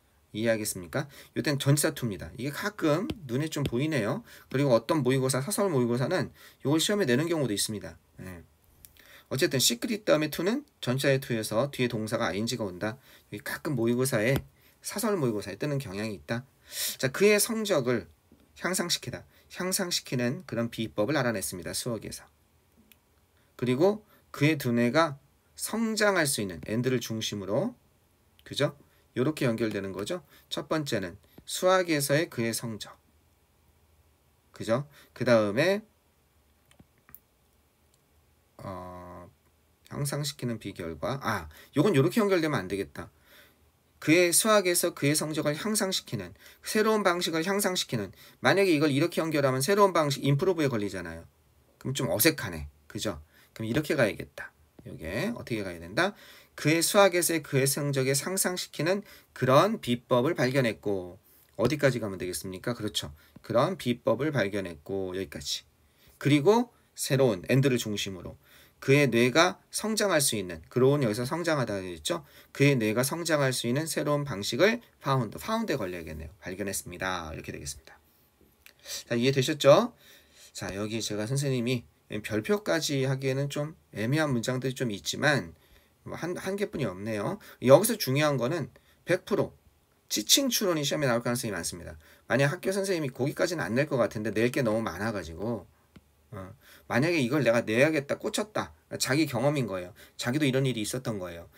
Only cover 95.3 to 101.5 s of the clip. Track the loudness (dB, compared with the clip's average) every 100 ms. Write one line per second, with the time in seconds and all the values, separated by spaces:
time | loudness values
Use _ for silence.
95.3 | -8 -6 -6 -10 _ _ -20 _ _ -18
96.3 | -16 -14 -18 -20 -16 -2 2 4 2 2
97.3 | 2 4 4 4 4 4 2 -2 -4 -4
98.3 | -4 -4 -4 -6 -10 -12 -6 0 2 2
99.3 | 0 0 0 -2 -4 -10 -16 -20 -8 -2
100.3 | 0 2 4 2 0 -4 -4 -4 -6 -6
101.3 | -12 -16